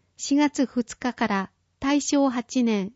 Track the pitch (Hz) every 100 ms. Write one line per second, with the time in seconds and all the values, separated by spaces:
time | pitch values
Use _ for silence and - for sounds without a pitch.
0 | _ - - 277 294 - 254 247 233 -
1 | 247 - 220 196 190 _ _ - 269 285
2 | - 285 277 240 - 262 233 214 190